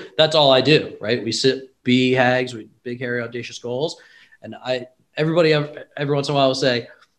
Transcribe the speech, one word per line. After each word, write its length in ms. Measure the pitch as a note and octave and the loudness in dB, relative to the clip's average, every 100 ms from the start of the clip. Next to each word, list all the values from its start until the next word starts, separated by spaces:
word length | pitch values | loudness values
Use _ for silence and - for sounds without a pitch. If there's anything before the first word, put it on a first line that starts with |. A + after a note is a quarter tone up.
| - - | -10 -4
That's 200 | D#3 D#3+ | 0 2
all 160 | C#3+ | 4
I 100 | C3 | 4
do, 340 | B2+ D#3 - - | 4 2 2 -8
right? 220 | G#2 A#2 | -4 -4
We 80 | A2+ | -2
sit 400 | A2+ C3+ C3 C3+ _ | 0 0 0 -8 _
B 300 | B2 B2+ B2+ | 0 2 4
hags, 400 | B2+ B2 B2+ B2+ | 4 2 2 -2
we 160 | A2+ G#2+ _ | -8 -16 _
big, 180 | B2 A#2+ | -12 -10
hairy, 200 | B2 A#2+ | -6 -6
audacious 380 | A#2 A#2+ A#2+ A#2 | -6 -10 -12 -12
goals. 380 | A#2+ B2 E3 - - - _ _ | -8 -4 -4 -6 -20 -20 _ _
And 140 | A2 A2 | -18 -12
I, 320 | A#2+ B2+ - _ _ - | -4 -4 -6 _ _ -4
everybody 340 | D#3 E3 D#3+ | 0 2 4
ev-, 320 | D3+ D3 - - - | 2 0 -10 -14 -6
every 180 | C#3+ D3 | -2 -2
once 140 | C#3 | 0
in 40 | |
a 40 | C#3+ | 2
while 100 | C3+ | 2
will 80 | B2+ | 2
say, 320 | C#3 A#2+ A#2 - _ | 0 0 -4 -18 _